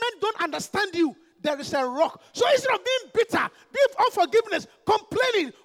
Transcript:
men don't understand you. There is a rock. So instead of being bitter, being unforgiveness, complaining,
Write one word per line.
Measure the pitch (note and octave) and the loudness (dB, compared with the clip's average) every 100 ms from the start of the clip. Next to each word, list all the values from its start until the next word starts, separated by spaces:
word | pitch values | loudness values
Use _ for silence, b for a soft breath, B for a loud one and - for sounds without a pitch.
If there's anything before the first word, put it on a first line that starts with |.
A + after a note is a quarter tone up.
men | A#4 F#4+ | -6 -4
don't | G4+ G#4+ | -4 -2
understand | E4+ D4+ - F#4+ G4+ E4+ | -4 -6 -6 -4 -2 0
you. | D#4 - b b | 0 -2 b b
There | D4+ C#4+ | -4 -4
is | C4 | -2
a | C#4+ B3+ | -2 -2
rock. | B3+ D#4+ - b | 0 0 -2 b
So | - B4 | 0 4
instead | C5+ C5 G#4 | 4 2 -2
of | |
being | A#4+ C5 - | -2 -4 -2
bitter, | G#4+ A#4 E4 A#3 b b | -2 0 0 -4 b b
being | - C#5 - A#4+ | 0 0 2 0
unforgiveness, | - E4+ A4 A4 E4+ F#3+ b - | 2 2 2 2 -2 -6 b 0
complaining, | G#4+ - A4 C5 A4 C#4 - | 0 0 0 0 0 -2 -6